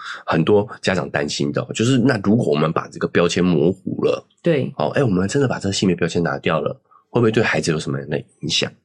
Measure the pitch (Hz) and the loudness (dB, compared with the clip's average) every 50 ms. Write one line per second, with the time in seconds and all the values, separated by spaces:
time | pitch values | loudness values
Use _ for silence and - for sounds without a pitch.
0 | - - - - - - - 80 - - 104 101 101 - - - - 101 95 85 | -14 -14 -14 -10 -4 -2 0 2 2 4 4 2 2 0 -6 -4 -2 -2 0 0
1 | 69 69 - 71 73 73 - - 71 71 69 67 64 - - - 110 123 139 120 | -2 -2 -2 -2 -2 -2 -2 -2 -2 -2 -2 -4 -6 -4 -2 0 0 2 2 4
2 | 104 139 123 101 92 98 110 120 85 76 73 76 78 82 80 - - - - - | 4 2 2 2 2 2 2 2 2 2 2 2 2 0 0 -2 -6 -6 -6 -6
3 | 85 82 - 92 87 85 - 92 90 90 85 71 76 90 95 - - - - - | -4 0 2 2 2 2 2 2 2 2 4 4 2 2 0 -2 -6 -8 -4 -2
4 | - 76 - - - _ _ _ - 170 160 135 123 - - - 76 71 - 135 | 0 0 -2 -2 -6 _ _ _ -2 0 0 0 -2 -4 -4 -4 -4 -2 0 0
5 | 139 107 92 90 95 98 - 143 139 120 85 82 - 95 95 - 107 95 85 - | 0 2 2 0 0 0 0 0 0 0 0 -2 -4 -4 -2 0 0 0 2 0
6 | 87 82 - 90 85 71 69 69 - 92 80 76 64 - - - _ _ _ _ | 0 -2 0 0 0 -2 -2 -2 -2 0 0 0 0 -4 -6 -8 _ _ _ _
7 | _ _ - 120 - - - 117 - - - 80 - 85 78 76 - 73 67 69 | _ _ 0 2 2 4 4 2 2 2 0 0 0 -2 -2 -2 -4 -6 -6 -6
8 | 69 71 76 69 - _ _ _ - - - - - - - _ _ | -6 -4 -6 -6 -6 _ _ _ -6 -4 -4 -4 -4 -6 -12 _ _